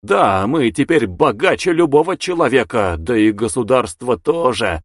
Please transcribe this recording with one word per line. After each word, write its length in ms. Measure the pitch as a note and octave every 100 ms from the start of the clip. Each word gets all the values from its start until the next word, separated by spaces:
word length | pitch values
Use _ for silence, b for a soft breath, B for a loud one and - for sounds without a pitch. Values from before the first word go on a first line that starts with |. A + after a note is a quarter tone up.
Да, 460 | - G3+ D3+ F#2+ G2+
мы 240 | D#3+ A#2+
теперь 360 | - C#3 E3 A2
богаче 640 | F2 D3+ G#2+ F3+ C#3 F#3
любого 440 | E3 E3+ C#3+ E3 F#3
человека, 760 | - F3 D3 C3 A2+ B2 G2 E2
да 200 | D#2 A#2
и 140 | G#2+
государство 840 | G2+ A2 - A#2+ B2+ A2 - B2 A2+
тоже. 640 | - E3 E3 G#2+ G#2+ E2